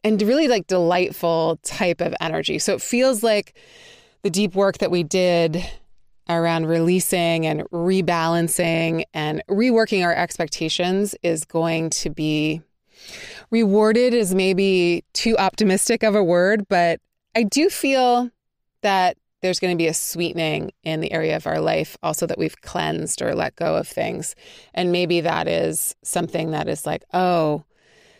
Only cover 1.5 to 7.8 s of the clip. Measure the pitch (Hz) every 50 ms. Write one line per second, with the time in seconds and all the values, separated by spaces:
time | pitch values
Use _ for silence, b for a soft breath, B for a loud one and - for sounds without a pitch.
1.5 | 160 - - - - - 214 180 170 - 170 170 165 - 165 165 160 160 - -
2.5 | 156 151 - - 196 - - - - 240 254 269 254 208 226 226 214 208 - -
3.5 | _ B B B B B B B B B B B B B - 202 160 190 208 185
4.5 | 180 190 196 196 185 - 202 165 175 175 156 147 - 185 180 180 175 170 165 165
5.5 | 156 180 B B B B B _ - - - _ _ _ _ - 170 170 165 170
6.5 | 165 160 160 156 165 165 165 170 180 185 175 - 190 180 170 165 165 165 160 156
7.5 | 156 151 - - - 170